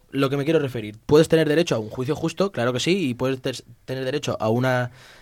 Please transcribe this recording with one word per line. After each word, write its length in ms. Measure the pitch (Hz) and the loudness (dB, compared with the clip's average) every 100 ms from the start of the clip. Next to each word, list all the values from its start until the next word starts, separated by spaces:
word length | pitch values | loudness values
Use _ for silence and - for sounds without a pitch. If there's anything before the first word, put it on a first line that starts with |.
| _ | _
Lo 180 | 135 139 | -2 0
que 80 | 143 | 0
me 60 | |
quiero 160 | 139 160 | 0 0
referir, 380 | 139 123 104 104 - | 0 -4 -8 -10 4
puedes 220 | - 247 | 6 6
tener 200 | 160 151 | 4 4
derecho 280 | 147 170 120 | 2 2 0
a 20 | |
un 100 | 107 | -4
juicio 280 | - 127 147 | -6 -4 -2
justo, 340 | 165 - 196 | -4 -2 -4
claro 220 | 156 120 | 0 -2
que 80 | 123 | 0
sí, 300 | 156 190 151 | 0 0 0
y 40 | |
puedes 260 | 117 127 131 | -2 -2 -2
ter-, 220 | 135 123 - 120 | -6 -8 -12 -20
tener 200 | - 131 | -12 -6
derecho 320 | 131 143 - 113 | -4 -4 -4 -2
a 80 | 110 | 0
una, 420 | 117 131 127 123 - - - | 0 2 0 -2 -8 -20 -20